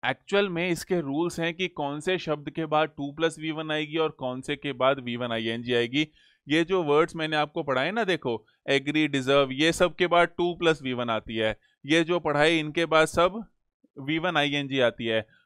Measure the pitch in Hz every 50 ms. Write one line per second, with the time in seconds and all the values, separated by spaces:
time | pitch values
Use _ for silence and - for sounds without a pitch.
0 | - 120 135 _ _ - 190 202 202 202 175 165 175 185 170 156 - _ 185 180
1 | 160 139 139 147 170 175 165 - 165 170 170 165 185 175 _ - 147 139 143 151
2 | 147 180 185 175 - - 151 147 143 151 147 - 160 156 156 151 156 151 _ -
3 | 143 143 143 151 160 165 160 160 156 160 151 156 160 156 156 156 156 151 147 160
4 | 160 156 - _ 139 127 127 131 131 - 147 139 - 143 135 123 127 131 143 139
5 | 127 120 120 120 123 120 117 113 113 113 113 117 120 120 123 120 120 120 123 147
6 | 156 151 _ _ _ _ _ _ _ 135 143 160 170 160 190 185 170 147 143 151
7 | 165 170 - 160 160 156 156 151 151 147 _ 175 160 143 135 127 131 165 196 233
8 | 226 - 156 151 - 135 117 107 - _ _ _ _ - 139 139 135 143 147 151
9 | 156 147 143 139 131 127 139 143 143 131 131 131 151 165 165 - 185 175 156 -
10 | 180 170 170 175 170 170 - - 175 175 175 165 170 165 160 147 143 131 127 120
11 | 123 120 113 107 - - 113 110 110 110 107 _ _ _ _ _ _ 139 151 165
12 | 170 156 175 175 156 156 147 143 147 160 170 160 151 151 147 170 170 160 160 160
13 | 160 156 - - 170 185 175 226 208 - _ _ _ _ _ _ _ _ _ -
14 | 135 135 156 160 160 180 170 156 143 147 143 147 143 135 131 135 123 117 113 -
15 | 117 113 110 110 107 _ _ _ _